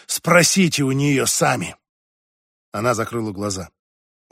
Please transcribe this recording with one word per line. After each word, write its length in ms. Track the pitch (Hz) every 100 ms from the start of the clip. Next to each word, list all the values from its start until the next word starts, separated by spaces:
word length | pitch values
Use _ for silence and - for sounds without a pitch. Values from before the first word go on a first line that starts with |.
| -
Спросите 760 | - - 175 160 190 170 -
у 80 | 135
неё 360 | 135 143 131 117
сами". 480 | - 147 123 82 - _ _ _ _ _ _ _ _ _
Она 240 | 104 120 113
закрыла 360 | 110 120 110
глаза. 380 | 95 104 95 85 _ _ _ _ _ _